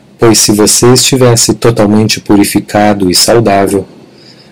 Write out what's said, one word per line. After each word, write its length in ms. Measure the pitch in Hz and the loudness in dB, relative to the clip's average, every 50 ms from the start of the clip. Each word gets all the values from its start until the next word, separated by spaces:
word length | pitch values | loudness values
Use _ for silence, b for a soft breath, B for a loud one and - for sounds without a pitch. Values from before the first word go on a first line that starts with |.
| B B _ - | B B _ 0
pois 200 | 117 117 107 101 | 0 2 2 2
se 140 | - 117 107 | 0 0 0
você 400 | 104 107 95 - - 123 120 127 | 0 0 0 0 0 2 2 2
estivesse 640 | 127 - - 139 127 127 120 117 113 - - 104 | 2 0 -2 0 0 2 2 2 2 0 -2 -2
totalmente 680 | - - 120 117 117 107 104 107 107 110 104 - - | -2 -2 -2 0 0 0 0 2 0 0 -2 -4 -6
purificado 920 | - - 107 101 101 - - 107 - - - 104 104 104 104 98 95 90 | -2 0 0 0 0 0 -2 -4 -4 -4 -2 -2 0 0 0 -2 -2 -2
e 40 | 87 | -2
saudável, 720 | - - - 113 120 113 104 101 98 98 92 98 95 90 - - - - B B B B B B B B B | 0 0 0 0 0 0 0 0 0 0 -2 -2 -4 -6 -8 -14 -20 -20 B B B B B B B B B